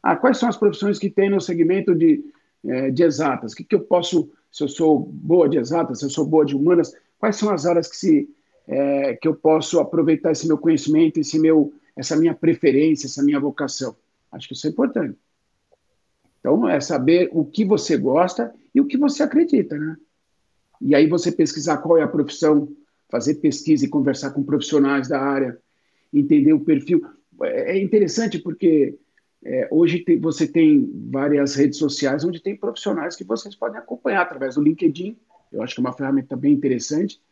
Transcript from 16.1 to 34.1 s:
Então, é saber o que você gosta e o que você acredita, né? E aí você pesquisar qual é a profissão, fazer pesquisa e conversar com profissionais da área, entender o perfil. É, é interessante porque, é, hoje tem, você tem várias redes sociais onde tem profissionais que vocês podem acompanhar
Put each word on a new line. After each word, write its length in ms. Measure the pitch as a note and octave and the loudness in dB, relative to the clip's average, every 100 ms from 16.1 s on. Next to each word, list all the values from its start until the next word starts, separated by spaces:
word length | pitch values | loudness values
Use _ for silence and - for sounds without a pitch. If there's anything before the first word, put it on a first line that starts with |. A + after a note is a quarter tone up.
| _ _ _ | _ _ _
Então, 280 | - D#3 A3+ | 0 0 2
é 120 | D3+ | -2
saber 500 | - C3+ C3 E3+ F3 | -2 -2 2 2 2
o 120 | E3 C#3+ | -2 -4
que 200 | - G#3 | -2 0
você 320 | G#3 - D3 | 0 0 -2
gosta 560 | B2+ C#3+ F3+ - - - _ | 2 2 0 -2 -8 -10 _
e 60 | C4 | 0
o 60 | C#4+ | 0
que 120 | B3+ | 0
você 260 | C#4+ C#4+ | 0 0
acredita, 540 | D4 D4 E4+ B3 F3 D3 | 0 2 2 2 0 -4
né? 200 | D#3 D#3 _ _ _ _ _ _ _ _ | -8 -10 _ _ _ _ _ _ _ _
E 140 | C3+ | 2
aí 140 | C#3+ D#3 | 4 4
você 240 | E3+ E3+ | 2 -2
pesquisar 460 | E3+ D#3+ D#3 D3 C#3+ | 0 -2 -2 -4 -4
qual 200 | D#3+ E3 | 2 2
é 60 | |
a 40 | D3 | 2
profissão, 640 | D3+ C#3+ - D#3 D3+ C#3+ - _ _ _ | -2 -4 -2 2 2 0 -14 _ _ _
fazer 260 | B2 C3+ D3+ | -4 -2 0
pesquisa 500 | D#3 C#3 - D3+ C3+ | -2 -2 0 0 2
e 40 | |
conversar 420 | D3 C#3 C3 C#3 | 0 0 -2 -6
com 120 | C#3 | -6
profissionais 640 | C#3 D3 - D3+ C#3 C#3 B2+ | -2 -2 0 2 2 0 -2
da 120 | C#3 | -4
área, 380 | C3+ C#3 C3 A#2+ _ _ _ _ _ | -2 -2 -4 -6 _ _ _ _ _
entender 400 | D3 C#3+ D3+ C#3+ | 0 4 6 6
o 60 | D#3 | 4
perfil. 440 | D3 D3 - F3 - - _ _ | 2 0 2 0 0 -20 _ _
É, 340 | - - E3 F#3+ | -4 -2 -2 -2
é 40 | |
interessante 560 | G3 G#3+ F#3+ - A3+ E3+ | 2 2 2 0 -4 -4
porque, 580 | F3+ D#3 E3+ D#3 C#3+ - _ _ _ _ | -8 0 2 4 2 -2 _ _ _ _
é, 240 | - B2+ - | -6 -4 0
hoje 280 | D#3 E3+ F3 | 2 2 2
tem, 200 | F3 E3 | 0 0
você 280 | D#3+ D3+ D#3 | 0 -2 -2
tem 420 | E3 D#3 D3 A#2 - A#2 | 4 4 4 2 -6 -8
várias 460 | C3+ D3 D3 C#3 C#3 | -4 0 0 0 2
redes 240 | C#3+ - | 0 0
sociais 440 | D3 - C#3 C3+ | -4 -2 -4 -2
onde 180 | E3 E3+ | -4 -6
tem 140 | G3 G3+ | -8 -6
profissionais 600 | - - - E3+ E3+ E3+ | -8 -8 -6 -6 -6 -10
que 80 | |
vocês 320 | - A2+ G3+ G3+ | -8 -8 -8 -10
podem 220 | A#3 G#3+ | -10 -10
acompanhar 440 | - F3 C4+ | -14 -8 -4